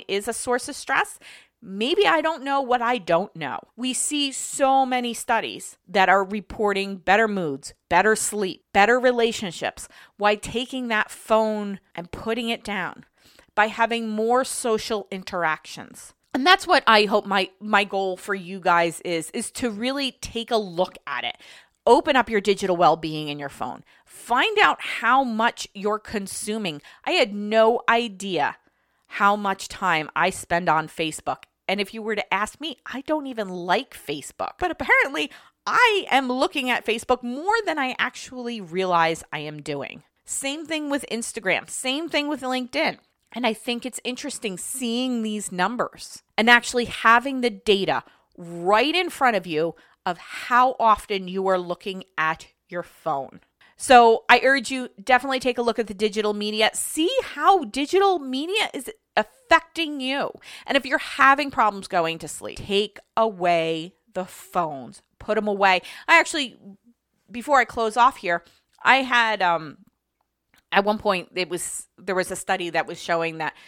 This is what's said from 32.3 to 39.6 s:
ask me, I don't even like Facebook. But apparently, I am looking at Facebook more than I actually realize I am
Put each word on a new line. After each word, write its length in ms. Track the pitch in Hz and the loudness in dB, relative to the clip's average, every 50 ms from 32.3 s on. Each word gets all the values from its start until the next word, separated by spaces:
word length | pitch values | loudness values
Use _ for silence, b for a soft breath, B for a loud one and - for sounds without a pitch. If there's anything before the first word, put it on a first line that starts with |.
| 196 | -2
ask 260 | 190 208 214 - - | -2 -2 -4 -8 -8
me, 180 | 294 320 247 - - | -10 -10 -12 -12 -14
I 160 | - - 254 | -12 -12 -8
don't 240 | 277 - 311 311 277 | -4 -2 -2 -2 -4
even 220 | 269 247 226 208 185 | -6 -8 -8 -8 -8
like 480 | 185 180 175 185 180 226 269 - - | -8 -6 -2 0 0 0 0 -4 -12
Facebook. 560 | - - - 143 143 - - - - - - - - | -14 -10 -10 -8 -8 -10 -12 -10 -8 -8 -8 -6 -6
But 100 | 359 359 | -6 -6
apparently, 640 | 320 - 269 - 480 539 480 285 277 311 302 - B B B B B B - | -4 -4 0 2 4 4 4 2 -2 -4 -6 -6 B B B B B B -6
I 400 | - 247 381 480 466 427 381 269 - | -2 2 4 4 4 4 0 0 0
am 180 | - 269 269 247 | 0 0 2 0
looking 400 | 247 254 294 381 - 302 254 254 | -2 -2 -2 -2 -2 -2 -2 -2
at 160 | 247 - - | -2 -2 -2
Facebook 380 | - 220 226 - - 254 247 - | -2 -4 -2 -2 -2 -2 -2 -2
more 320 | 240 247 277 320 392 440 453 415 | -6 -10 -6 -2 0 0 0 0
than 140 | 370 320 302 | -2 -2 -2
I 160 | 269 254 240 - | -4 -4 -4 -4
actually 640 | - 247 - - - - 254 254 247 240 240 220 | -4 -4 -6 -8 -16 -14 -12 -10 -8 -8 -8 -10
realize 640 | 190 160 165 185 190 185 175 170 165 165 165 160 - - | -10 -6 -4 -2 0 2 4 4 4 2 2 -2 -6 -10
I 80 | - 156 | -10 -8
am 220 | 147 151 151 151 | -8 -8 -10 -10